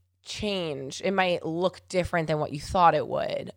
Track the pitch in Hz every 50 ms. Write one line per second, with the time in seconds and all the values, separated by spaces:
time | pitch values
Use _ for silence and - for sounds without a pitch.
0 | _ _ _ _ _ - - - 214 208 202 185 175 160 143 135 135 131 - -
1 | - 190 196 190 185 180 175 - - 165 160 170 180 180 - - - _ - 180
2 | 170 - - 175 156 156 160 151 151 - 135 147 - - - 190 - 165 156 151
3 | - 113 - 139 - - - - - - -